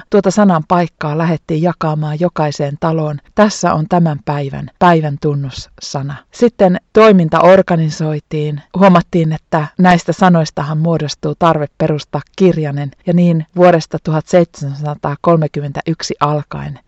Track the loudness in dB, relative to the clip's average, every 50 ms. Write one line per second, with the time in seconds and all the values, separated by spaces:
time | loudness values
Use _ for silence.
0 | -6 _ 0 2 2 2 2 2 2 2 2 0 0 0 0 0 0 -2 -6 _
1 | -8 -6 -4 -2 -2 -2 -2 -4 -4 -6 -4 -2 -2 -2 -2 -2 -4 -4 -4 -4
2 | -4 -6 -4 -2 -2 -2 -2 -2 -4 -4 -2 -4 -6 -6 -6 -4 -4 -2 -2 -2
3 | -4 -4 -6 -10 -14 _ _ 2 2 2 2 -2 -2 -2 0 -2 -2 0 0 0
4 | 2 0 -2 -4 -6 -8 -6 -6 -6 -8 -10 -10 -12 -14 -2 _ 4 4 4 2
5 | 0 -4 -6 -4 -4 -4 -4 -4 -6 -8 -10 -14 -16 -18 _ -18 -14 -10 -8 -8
6 | -8 -8 -12 -14 _ _ -2 0 0 0 2 2 2 2 2 -2 -6 _ 4 6
7 | 6 8 6 6 4 2 2 4 6 6 6 6 4 2 -2 -2 -2 -4 -4 -6
8 | -6 -6 -6 -8 -10 _ -6 -6 -4 -6 -6 -8 -12 _ 0 4 4 6 6 4
9 | 0 0 -2 -2 0 -2 -4 -6 -6 _ -4 -4 -4 -4 -2 2 4 4 4 2
10 | 0 -4 -2 2 2 4 4 2 0 -2 -4 -8 -6 -4 -4 -2 -2 -2 -2 -2
11 | -4 -6 -8 -8 -8 -8 -4 0 0 2 2 0 -2 -6 _ -4 -2 -2 -2 -4
12 | -6 _ -8 -10 -10 _ _ 2 2 2 2 0 -4 -4 -6 -6 -8 -8 -12 _
13 | _ 0 2 2 2 2 2 0 -4 -6 _ 4 4 4 4 2 -2 -6 -10 -8
14 | -6 -4 -4 -4 -2 0 0 0 0 -2 _ -10 -10 -10 -8 -8 -8 -8 -8 -6
15 | -6 -6 -6 -4 -2 0 0 0 0 -4 -6 -8 -8 -8 -10 -8 -6 -6 -6 -6
16 | -8 -10 -4 -4 -2 -2 -2 -4 -6 -8 -12 -12 -12 -12 -14 -16 _